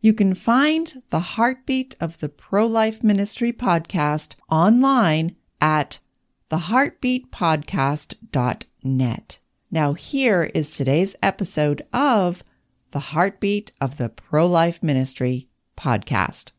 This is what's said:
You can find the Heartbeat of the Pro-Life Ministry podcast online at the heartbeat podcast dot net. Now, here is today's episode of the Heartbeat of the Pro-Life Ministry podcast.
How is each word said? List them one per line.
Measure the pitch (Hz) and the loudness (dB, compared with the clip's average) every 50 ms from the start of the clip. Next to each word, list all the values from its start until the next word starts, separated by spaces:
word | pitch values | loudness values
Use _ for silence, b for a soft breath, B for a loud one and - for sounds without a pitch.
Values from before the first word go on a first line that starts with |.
You | - 220 220 | 6 4 4
can | 220 208 190 185 | 4 2 2 2
find | 185 - - 233 254 277 302 311 320 330 330 - 254 - _ | 0 0 0 2 2 2 2 2 0 -2 -4 -8 -16 -12 _
the | - 156 | -4 -4
Heartbeat | 180 - - - 233 247 262 254 _ - 262 262 254 262 - _ | -4 -4 -4 -2 0 0 0 -4 _ -4 -4 -4 -4 -6 -8 _
of | - 165 170 _ | -8 -8 -8 _
the | - 143 | -10 -10
Pro-Life | _ _ _ _ - 202 220 226 220 226 220 220 220 220 - | _ _ _ _ 0 2 2 2 2 2 0 0 -2 0 0
Ministry | 214 208 196 202 208 - - 240 240 233 | 2 2 2 0 -4 -4 -4 -2 -2 -2
podcast | - 247 226 175 165 160 - - 180 147 147 147 156 - - - _ _ _ | -2 0 0 0 0 0 -2 -2 -2 0 0 0 -2 -4 -8 -18 _ _ _
online | - 156 165 196 226 247 262 269 277 254 214 165 156 156 160 165 - _ _ _ _ _ | 0 2 4 6 6 6 4 4 4 4 4 2 2 2 0 -2 -4 _ _ _ _ _
at | - 156 156 151 143 - - - _ _ _ _ _ _ _ _ _ _ | 0 0 2 0 0 -2 -6 -16 _ _ _ _ _ _ _ _ _ _
the | - | -4
heartbeat | 160 165 165 220 254 277 - - _ - 254 254 254 247 - | -4 -2 0 0 0 0 0 -4 _ -2 -2 -2 -2 -4 -10
podcast | - - 196 165 156 151 147 - - 151 135 139 147 147 - _ - _ - - | -8 -2 0 0 0 0 -2 -4 -2 0 0 0 0 -4 -6 _ -16 _ -16 -4
dot | - 139 123 123 - - - _ _ _ _ | -2 0 0 0 -2 -4 -8 _ _ _ _
net. | 131 135 127 131 123 - - - _ - - _ _ _ _ _ _ | -2 0 0 0 0 -2 -6 -12 _ -20 -20 _ _ _ _ _ _
Now, | - 160 151 143 147 | -2 0 0 0 0
here | - - - - 269 269 254 208 180 165 - - | -4 -8 -6 -4 0 2 2 2 2 0 0 -2
is | 170 151 - | -2 -4 -4
today's | - - 139 127 135 156 185 196 - - - | -4 -4 0 2 2 2 2 0 -2 -2 -2
episode | 202 - - 196 - - - 151 147 147 - - _ - | -2 -2 -2 -6 -6 -2 0 0 0 0 -2 -6 _ -2
of | 233 285 294 254 214 190 180 175 - - _ _ _ _ _ _ _ _ _ - | 0 2 2 2 2 2 0 -2 -4 -12 _ _ _ _ _ _ _ _ _ -8
the | 143 | -8
Heartbeat | 135 - 151 156 180 196 190 _ - 202 202 208 202 - _ _ | -8 -4 0 0 0 0 0 _ -2 0 0 -2 -4 -8 _ _
of | 147 135 135 - | -6 -6 -4 -4
the | 123 113 | -6 -6
Pro-Life | - - - _ - 151 165 180 175 165 165 170 165 - - | -6 -10 -12 _ 0 2 2 4 4 4 2 2 0 -2 -2
Ministry | 160 143 131 131 135 - - 143 123 127 127 127 _ _ _ _ _ _ | 0 2 0 0 -2 -4 -4 -2 -2 -2 -4 -8 _ _ _ _ _ _
podcast. | - - 151 120 104 90 - - 101 92 - - - - - _ | -8 -2 -2 -2 -2 -2 -2 -2 0 0 -2 -4 -10 -16 -16 _